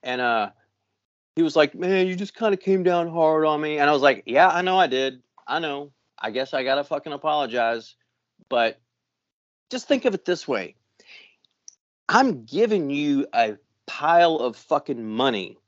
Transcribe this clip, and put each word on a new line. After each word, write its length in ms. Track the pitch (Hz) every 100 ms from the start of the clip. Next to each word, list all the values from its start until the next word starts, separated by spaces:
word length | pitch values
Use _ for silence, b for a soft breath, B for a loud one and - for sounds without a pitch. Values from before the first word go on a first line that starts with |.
And, 180 | 131 123
uh, 280 | 123 117 101 _ _ _ _ _ _ _ _ -
he 80 |
was 120 | 165 160
like, 200 | 151 -
"Man, 320 | 180 190 185
you 80 | 185
just 200 | 202 -
kinda 220 | 226 190
came 260 | - 190
down 240 | 180 175 170
hard 380 | 165 160 156 156
on 160 | 151
me." 160 | 151 151
And 120 | 147
I 40 |
was 80 | 147
like, 220 | 139 113 -
"Yeah, 220 | 127 180
I 140 | 170
know 180 | 185 185
I 80 | 170
did. 340 | 131 135 127 _ _ -
I 120 | 147
know. 320 | 160 143 147 135 _ -
I 140 | 110
guess 220 | 113 131
I 100 | 139
gotta 200 | 131 139
fucking 300 | 143 147 156
apologize. 840 | 143 156 151 135 120 113 117 110 _ _ _ _ _ _
But 300 | 123 113 - _ _ _ _ _ _ _ _ _
just 180 | 254 -
think 180 | 277 247
of 80 | 190
it 100 | -
this 220 | 175 -
way. 280 | 120 87 _ _ _ B B B B _ _ - _ _ _ -
I'm 380 | 214 269 156 113
giving 440 | 143 226 208 147
you 380 | 143 147 139 -
a 240 | - 113 104 _ _ -
pile 520 | - 147 170 170 160
of 200 | 123 113
fucking 480 | _ 143 - 123 110
money 520 | 110 135 110 92 -